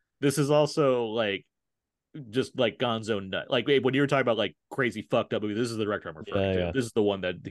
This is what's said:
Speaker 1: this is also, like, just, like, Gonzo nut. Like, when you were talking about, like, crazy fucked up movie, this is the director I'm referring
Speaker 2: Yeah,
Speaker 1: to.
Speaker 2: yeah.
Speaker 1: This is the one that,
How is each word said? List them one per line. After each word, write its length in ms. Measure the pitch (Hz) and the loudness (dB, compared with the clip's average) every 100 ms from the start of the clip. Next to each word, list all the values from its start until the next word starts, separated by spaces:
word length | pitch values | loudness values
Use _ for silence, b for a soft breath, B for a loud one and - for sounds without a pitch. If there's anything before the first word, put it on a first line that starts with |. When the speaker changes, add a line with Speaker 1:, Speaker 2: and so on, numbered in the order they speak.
| _ _ | _ _
Speaker 1:
this 180 | 143 139 | 0 2
is 120 | 139 | 4
also, 560 | 147 147 - 143 123 117 | 4 4 2 2 2 0
like, 380 | 110 107 98 - _ _ _ _ _ _ 156 123 | -2 -2 -2 -8 _ _ _ _ _ _ -18 -4
just, 280 | 110 120 - | -2 -2 0
like, 180 | 120 - | 0 0
Gonzo 480 | 123 113 107 107 | -2 -2 -2 -4
nut. 220 | 95 95 - | -4 -6 -2
Like, 200 | 131 117 | -2 2
when 260 | 139 127 | 2 4
you 60 | 131 | 2
were 80 | 143 | 2
talking 140 | 143 | 2
about, 140 | 123 110 | 2 0
like, 200 | 101 - _ | -2 -6 _
crazy 340 | - 123 104 | -4 -4 -4
fucked 300 | - 123 101 | -2 -2 0
up 100 | 113 | -2
movie, 120 | 107 | -2
this 160 | 104 123 | -2 -4
is 60 | 113 | -2
the 80 | |
director 240 | 104 101 95 | -2 -4 -6
I'm 80 | 78 | -12
referring 260 | - 101 | -6 -2
Speaker 2:
Yeah, 80 | 98 | 0
Speaker 1:
to. 40 | 92 | 0
Speaker 2:
yeah. 140 | 87 | 0
Speaker 1:
This 100 | 135 | -2
is 60 | 117 | -2
the 120 | - | 0
one 160 | 104 98 | 2 0
that, 160 | 92 87 - | -2 -6 -10